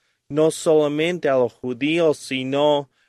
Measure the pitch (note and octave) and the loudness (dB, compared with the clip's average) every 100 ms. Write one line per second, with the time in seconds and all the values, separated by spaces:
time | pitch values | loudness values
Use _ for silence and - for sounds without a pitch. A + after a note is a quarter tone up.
0 | _ _ - C#3+ D#3+ - - D#3 D3 D3 | _ _ -6 0 0 2 2 2 2 0
1 | D#3+ F3+ D#3 C3 A#2+ - B2+ B2 C#3 E3 | -2 -2 0 0 0 -2 -10 -6 -2 0
2 | E3 C#3 - C3 C3 C#3 D3+ C#3+ C#3+ _ | 0 0 -4 -8 -4 0 2 0 -2 _